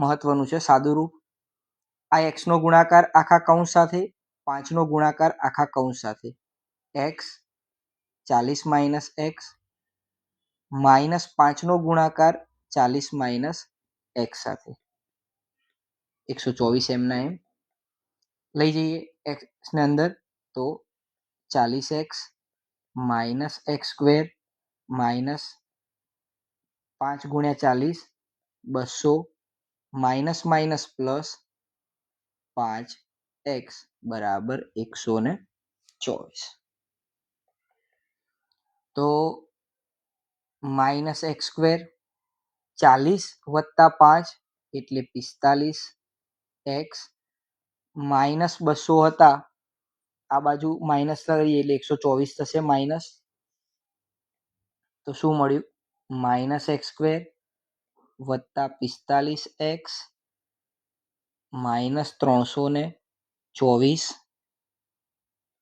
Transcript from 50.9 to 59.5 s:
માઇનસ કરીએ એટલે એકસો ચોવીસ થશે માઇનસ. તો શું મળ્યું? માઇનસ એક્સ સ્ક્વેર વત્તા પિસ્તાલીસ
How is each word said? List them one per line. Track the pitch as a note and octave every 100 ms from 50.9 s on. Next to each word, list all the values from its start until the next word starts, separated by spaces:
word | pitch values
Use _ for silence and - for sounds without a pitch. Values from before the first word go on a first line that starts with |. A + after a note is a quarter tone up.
માઇનસ | C#3+ C#3+ D3+ -
કરીએ | D#3 D3+ D3
એટલે | C#3+ C#3
એકસો | - C#3+
ચોવીસ | C#3+ C3 C#3 -
થશે | C#3 D#3 D#3
માઇનસ. | C#3 C#3 D#3+ - _ _ _ _ _ _ _ _ _ _ _ _ _ _ _ _ _ _ _ -
તો | C3+
શું | D#3 D#3
મળ્યું? | C#3 C#3+ - _ _ _ -
માઇનસ | C3 B2 B2 C3 C#3+ -
એક્સ | C#3+ -
સ્ક્વેર | - D#3 D#3+ E3+ _ _ _ _ _ _ _ _ -
વત્તા | C3 B2+ - - C#3 -
પિસ્તાલીસ | B2 - - C#3+ D3 D3+ -